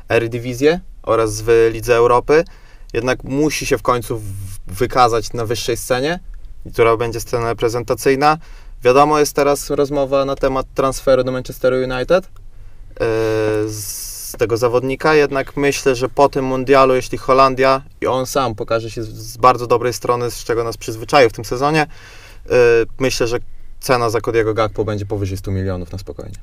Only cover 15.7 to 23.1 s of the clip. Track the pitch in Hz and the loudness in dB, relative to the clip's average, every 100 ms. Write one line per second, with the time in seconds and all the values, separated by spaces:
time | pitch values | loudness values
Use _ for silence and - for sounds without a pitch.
15.7 | 135 139 120 127 - 139 143 131 131 127 | 0 0 0 0 2 2 2 -2 -2 4
16.7 | 135 135 127 - - - 131 135 127 135 | 6 6 4 0 -6 2 4 4 4 2
17.7 | 135 139 - - 127 127 143 123 104 117 | 2 -2 -6 -2 -2 -2 -2 -2 -4 -4
18.7 | 113 113 120 110 113 110 - 127 123 120 | -4 -4 -10 -10 -12 -14 2 4 4 2
19.7 | 120 120 113 123 120 120 - - 113 117 | 2 0 -2 -2 -2 -2 -6 -4 -2 -2
20.7 | 110 - 110 117 147 117 117 117 123 143 | -6 -8 -8 2 4 4 2 -6 -2 0
21.7 | 156 147 - - - - - - 123 120 | 0 0 -6 -18 -20 -20 -12 0 4 6
22.7 | 117 110 - 131 | 4 2 -2 -2